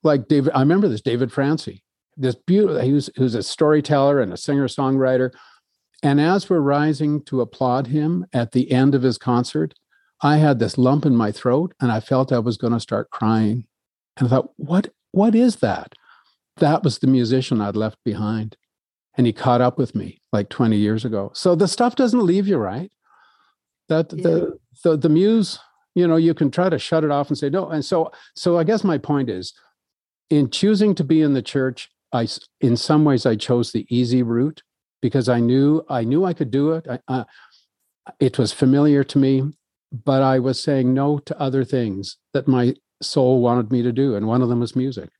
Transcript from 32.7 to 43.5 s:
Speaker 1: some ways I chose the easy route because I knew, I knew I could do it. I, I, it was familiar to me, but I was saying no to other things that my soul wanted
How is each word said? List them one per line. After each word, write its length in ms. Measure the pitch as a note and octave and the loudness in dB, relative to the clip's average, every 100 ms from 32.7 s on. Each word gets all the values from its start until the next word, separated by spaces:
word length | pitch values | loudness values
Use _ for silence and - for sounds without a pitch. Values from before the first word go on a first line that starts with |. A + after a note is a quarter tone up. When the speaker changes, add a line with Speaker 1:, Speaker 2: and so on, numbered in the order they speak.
| A#2 | 0
Speaker 1:
some 280 | - D3+ | 2 2
ways 220 | D3+ C3 B2+ | 4 2 0
I 100 | G#2+ | -2
chose 340 | - A#2+ A#2 | 0 -2 0
the 160 | A#2 - | -6 -4
easy 340 | B2 A#2+ B2+ | -2 0 0
route 400 | A#2 A#2 C#3 D#3 _ _ _ _ | 0 0 -2 -4 _ _ _ _
because 260 | B2 C3+ A#2 | -2 0 0
I 120 | A#2+ | 0
knew, 440 | A#2 B2+ C#3+ D#3 - | 2 2 2 0 -2
I 140 | C3 | -4
knew 200 | A2+ D3 | -2 0
I 80 | F#3+ | -2
could 180 | E3 C3+ | -4 -4
do 180 | C3 D3 | -2 -2
it. 140 | D#3+ D#3+ | -2 -6
I, 120 | B2 - | -12 -6
I, 160 | B2+ G#2+ _ - _ _ _ _ _ - - | -8 -8 _ -20 _ _ _ _ _ -20 -2
it 180 | - - | -2 0
was 140 | A2+ | -4
familiar 500 | - C3 C#3 D3+ C#3+ | 0 2 4 4 2
to 160 | C3+ C#3+ | 0 0
me, 240 | C3+ C3+ C#3+ - _ _ _ | 2 0 -2 -10 _ _ _
but 300 | A#2+ D3 C3+ | -8 -2 0
I 160 | C3+ C3 | 2 2
was 240 | B2+ B2+ | 0 -4
saying 320 | - C#3 B2 | -2 0 0
no 240 | C3 C#3 D3 | 0 0 -2
to 200 | - - | -6 -6
other 240 | C#3 C3+ | -4 -2
things 520 | B2+ C3 A2+ F#2+ F#2+ - _ | -2 -2 -2 -6 -10 -16 _
that 140 | C#3 C3+ | -4 0
my 300 | B2+ B2 - _ _ | 2 2 -2 _ _
soul 400 | - - B2+ C3 | -6 0 2 4
wanted 300 | A#2+ | 2